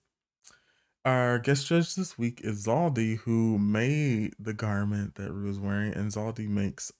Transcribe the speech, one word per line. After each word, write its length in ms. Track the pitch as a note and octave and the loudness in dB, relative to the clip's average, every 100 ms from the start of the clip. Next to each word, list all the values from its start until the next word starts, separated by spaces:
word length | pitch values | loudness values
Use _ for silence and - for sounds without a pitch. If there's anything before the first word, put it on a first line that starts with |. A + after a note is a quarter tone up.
| _ _ _ _ - - _ _ _ _ C3+ | _ _ _ _ -20 -20 _ _ _ _ 2
Our 320 | B2+ B2 A#2+ | 4 4 2
guest 300 | B2 C#3 C#3 | 4 2 4
judge 260 | E3+ E3+ | 2 2
this 240 | - F#3 - | -2 -6 -2
week 220 | A#2 A#2+ | -4 -2
is 240 | - G#2 G#2+ | -4 -2 0
Zaldi, 520 | B2+ E3+ B2 A2 A2 | 2 2 2 0 0
who 400 | - A2+ A2+ G#2+ | 0 2 4 2
made 760 | G2+ G#2+ B2 D3+ C#3+ A2+ G#2 - | 2 2 2 2 2 0 -2 -6
the 140 | G#2+ | -10
garment 640 | G#2+ A2 G2+ G#2 G#2 G2+ | -4 -2 0 0 -2 -4
that 180 | - G2 | -8 -10
Rue 160 | F#2 G2+ | -6 -6
is 100 | G2 | -4
wearing, 360 | G2+ G2+ G#2+ | -2 -2 -2
and 160 | F#2 G#2 | -4 -4
Zaldi 380 | G#2 G#2+ A2+ G#2+ | -4 -6 -6 -2
makes 440 | G2+ G2 - - - | 0 -2 -4 -12 -4